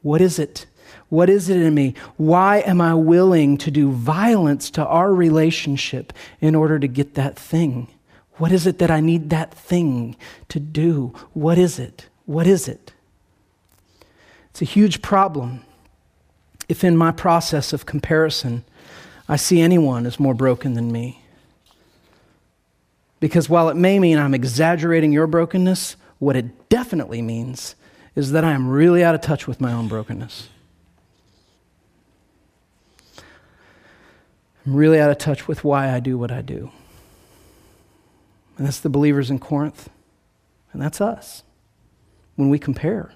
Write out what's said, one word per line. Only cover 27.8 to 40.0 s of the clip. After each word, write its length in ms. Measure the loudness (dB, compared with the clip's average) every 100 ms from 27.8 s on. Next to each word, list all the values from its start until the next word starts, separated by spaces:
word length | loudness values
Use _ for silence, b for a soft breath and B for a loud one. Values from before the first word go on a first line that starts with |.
| b b b -6
is 160 | -2
that 120 | 0
I 80 | 0
am 160 | 0 0
really 360 | 2 4 4
out 100 | 4
of 60 | 2
touch 260 | -2 -6 -6
with 140 | -6
my 120 | -4
own 160 | -4 -6
brokenness. 600 | -6 -8 -12 -12 -16 -20 _ _ _ _ _ _ _ _ _ _ _ _ _ _ _ _ _ _ _ _ _ _ _ _ _ b b b b b b b b b b b b b _ _ _ -4
I'm 80 |
really 260 | 2 4 6
out 100 | 4
of 80 | 0
touch 280 | -2 -6 -6
with 180 | -6
why 280 | -2 0 0
I 80 | -4
do 160 | -4 -6
what 160 | -6
I 80 | -8
do. 300 | -10 -12 -14 _ b b b b b b b b b b _ _ _ _ _ _ _ _
And 80 | -6
that's 140 | -6
the 100 | -4
believers 400 | 0 2 0 -2
in 80 | -6
Corinth, 500 | -4 -4 -4 -8 -20 _